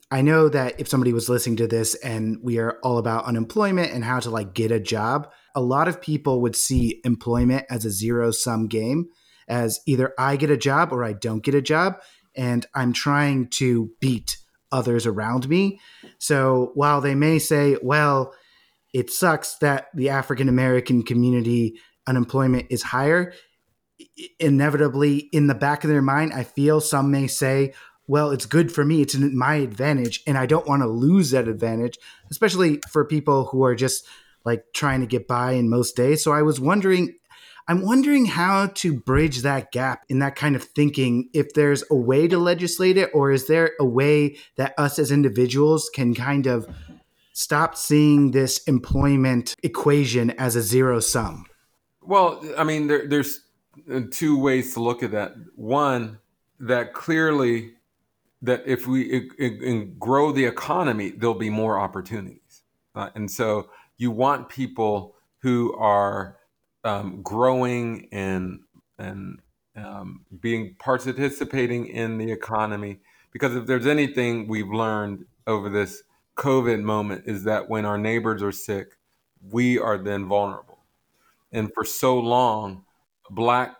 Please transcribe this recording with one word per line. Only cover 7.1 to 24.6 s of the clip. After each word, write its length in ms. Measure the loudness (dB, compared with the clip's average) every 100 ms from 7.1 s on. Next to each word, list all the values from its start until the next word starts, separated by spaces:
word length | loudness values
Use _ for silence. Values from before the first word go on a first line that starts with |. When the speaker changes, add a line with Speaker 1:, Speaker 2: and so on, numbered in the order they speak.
| -2 0 0 2 0 -2
Speaker 1:
as 160 | -6
a 60 | -6
zero-sum 800 | -4 -2 0 0 0 -2 -2 -2
game, 400 | -2 -2 -2 -4 _ _ _ -6
as 320 | -2 -2 -2 -2
either 280 | 0 0 -2
I 180 | -2 0
get 140 | 2
a 60 | 2
job 360 | 2 2 0
or 120 | 0
I 80 | -4
don't 300 | -4 -4 -4
get 120 | 0
a 80 | 0
job, 380 | 2 0 0 -4 -12 _ _
and 300 | -6 -2 -2 -2
I'm 180 | -2 -2
trying 560 | 0 0 2 2 0 -2
to 400 | -2 0 2 -2 -4
beat 380 | -2 -2 -4 -10 -14 _ _
others 340 | -4 0 0 0
around 420 | -2 -2 -2 0
me. 320 | 2 0 -2 -12 -20 -20 -10
So 540 | -2 2 2 2 0
while 260 | 0 2 2
they 140 | 2
may 240 | 2 4 2
say, 380 | 2 2 4 2
"Well, 540 | 2 2 2 2 -2 -8 _ _ _ _ _
it 180 | -6 -4
sucks 460 | 0 0 0 -4 -2
that 280 | 0 0 -4
the 140 | -4 -2
African 400 | 0 -2 0 2
American 560 | 4 4 2 2 0
community 720 | 2 2 2 2 2 0 0 -4 _ _ -2
unemployment 580 | 0 0 0 2 0 -2
is 120 | -6
higher," 500 | -4 -2 2 2 0 -8 _ _ _ _ _ _ -20 -20 -18 -2
inevitably 800 | 2 4